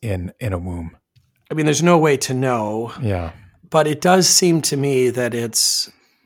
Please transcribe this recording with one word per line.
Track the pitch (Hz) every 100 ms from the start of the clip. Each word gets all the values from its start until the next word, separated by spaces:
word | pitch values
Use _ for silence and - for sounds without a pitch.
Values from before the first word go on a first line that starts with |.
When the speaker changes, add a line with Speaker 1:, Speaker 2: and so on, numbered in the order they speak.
Speaker 1:
in, | 113 92 87 -
in | 107
a | 92
womb? | 90 87 82 - _ _ _ _ -
Speaker 2:
I |
mean, | 151 151
there's | 139
no | 170 170
way | 156 135
to | -
know. | 127 131 120 104 110 117 -
Speaker 1:
Yeah. | 110 92 82 - - _ -
Speaker 2:
But | 160 151
it | 147
does | 180 185 175
seem | - 180 165
to | 135 143
me | 139 131 127
that | 123 120
it's | 117 117 - - - - _ _ _